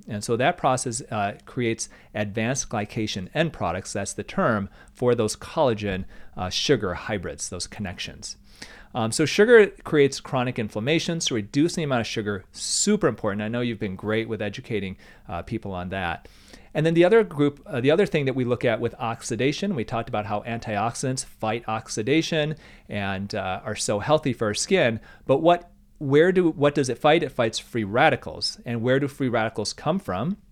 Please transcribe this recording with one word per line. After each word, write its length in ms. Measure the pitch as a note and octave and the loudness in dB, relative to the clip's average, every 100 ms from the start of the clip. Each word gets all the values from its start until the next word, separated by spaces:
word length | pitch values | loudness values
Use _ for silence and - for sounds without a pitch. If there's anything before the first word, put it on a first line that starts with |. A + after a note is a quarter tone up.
| - | -10
And 160 | G#2 | -8
so 140 | A2 A2+ | -2 0
that 180 | C#3 F3 | 0 0
process, 460 | D3 B2+ B2+ A2 - | 0 0 -2 -8 -6
uh, 220 | A2 G2+ - - | -4 -4 -6 -10
creates 440 | - A#2 A2+ - - - | -4 -2 -2 -6 -16 -10
advanced 560 | - G#2 G#2+ A2+ C#3 - | -6 -4 -2 -2 -2 -4
glycation 580 | A2+ G#2 - G#2+ G#2 F#2 | -4 -4 -4 -4 -4 -4
end 180 | D3+ D#3+ | -2 -2
products, 400 | - F#2 F2 - | -2 -4 -4 -6
that's 220 | G#2 G2 | -6 -6
the 100 | - | -8
term, 460 | G2+ - E3 G#2+ G2 - - | -6 0 2 2 -2 -10 -20
for 220 | - B2 A#2+ | -2 2 2
those 200 | G#2+ - | 0 -2
collagen, 720 | - - C#3 G#2 G#2 F#2 - - - - | -4 2 2 2 -2 -4 -6 -12 -14 -8
uh, 120 | F#2 | -6
sugar 440 | - - B2+ F#2+ | -2 2 2 0
hybrids, 560 | E2 - G#2+ E2+ C#2+ - | -4 -4 -6 -6 -8 -10
those 180 | F2+ - | -8 -10
connections. 720 | - G2 F#2 - - - - - - - - - A#2+ | -8 -8 -8 -12 -12 -14 -16 -20 -20 -20 -20 -10 -4
Um, 160 | A2+ | -2
so 140 | A2+ D3 | 0 2
sugar 420 | - A3 A#3 G3+ - | 4 8 8 8 2
creates 380 | - D3+ C#3 - | 0 4 4 2
chronic 380 | - C3 B2 B2 | -4 -2 -2 -2
inflammation, 600 | G#2+ A2 A#2+ E3 - E3 | -4 -4 0 0 0 -4
so 140 | - A#2+ | -2 -4
reducing 460 | G2+ C#3+ E3 F3 | -2 2 2 0
the 40 | D3+ | 0
amount 160 | B2+ | 0
of 60 | G#2+ | -2
sugar, 380 | - G#2 G2 - | -4 -4 -4 -8
super 560 | - - - - G#3 D3 | -10 -4 0 2 4 2
important. 340 | A2 G#2+ G2+ | 0 -2 -2
I 60 | G#2+ | -2
know 100 | A#2+ | -2
you've 180 | B2 A2 | -2 -2
been 160 | G#2+ F#2 | -6 -4
great 340 | G#2 A2 A2 | -2 0 0
with 120 | G#2+ | -4
educating, 540 | G#2 G#2 - A2 F#2+ F#2+ - - - | -4 -6 -6 -4 -4 -8 -16 -20 -10
uh, 140 | F2 | -10
people 320 | - A2+ G2+ | -6 -6 -6
on 160 | F#2 F2+ | -8 -6
that. 380 | F#2+ F2 F2 - - - - - - | -4 -4 -6 -12 -20 -20 -20 -8 0
And 100 | D#3 | 2
then 80 | |
the 100 | E3 | 6
other 200 | F3 A3+ | 6 6
group, 380 | G3 D3+ C#3+ C#3+ - | 4 2 0 -2 -8
uh, 160 | C#3+ | -2
the 100 | C3 | 2
other 140 | E3 G3+ | 4 2
thing 200 | D#3+ C3+ | 0 0
that 80 | B2+ | 0
we 100 | A#2+ | 0
look 180 | A#2+ B2+ | 0 0
at 140 | A2 | 0
with 160 | A#2 - | -2 -4
oxidation, 800 | A#2+ A#2 - A2 C3 C#3 G3+ D#3+ | -6 -6 -6 0 0 0 -2 -4
we 80 | |
talked 260 | G#2+ A#2 A2+ | -4 -4 -4
about 160 | G#2 G#2 | -4 -2
how 140 | G#2 | -4
antioxidants 840 | A#2+ A#2 A#2 G#2 A2+ - C3+ C3 - | -4 -6 -4 -2 -2 -2 -4 -4 -8
fight 380 | - A2 A#2 A2+ | -6 -4 -2 -4
oxidation 880 | A2 - - G#2+ D#3 D#3+ D#3+ D3+ D#3 - - - | -6 -4 -4 0 2 2 0 -2 -4 -12 -20 -10
and, 460 | G#2 G2 F#2+ G2+ G#2+ | -6 -4 -4 -4 -4
uh, 260 | F#2+ F#2 A#2 | -4 -4 -6
are 100 | G#2+ | -4
so 240 | - G#2 | -2 -2
healthy 320 | G2+ D3+ C3+ | 2 2 2
for 140 | A#2 A2 | 0 -2
our 60 | |
skin. 460 | G#2 - F#3+ C3 A2+ - - - | -2 2 2 2 0 -8 -6 0
But 120 | C3+ | 4
what, 300 | E3 F3 - - _ - | 6 4 0 -20 _ -8
where 320 | C#3+ C#3+ F3 | 4 6 6
do, 180 | F#3+ E3+ | 6 2
what 240 | A#2+ C#3+ C#3+ | 4 2 2
does 140 | B2+ | 0
it 80 | A#2 | 2
fight? 260 | D3+ E3 | 4 4
It 80 | C#3+ | 2
fights 280 | - A2+ - | 0 0 -2
free 240 | - A#2+ | -4 -4
radicals. 760 | G2+ A2+ D3+ B2+ - E2 - - B2 | 0 4 4 4 -2 -6 -6 -6 -6
And 160 | A#2 | -2
where 180 | A#2 C3 | 2 2
do 80 | C#3 | 0
free 220 | - C3 | -2 0
radicals 420 | A2+ A2 - G2+ | 0 0 -2 -6
come 260 | - D3 F#3+ | -4 -2 -2
from? 380 | - F#2 C#3 G#3 - | -2 -2 -2 -6 -10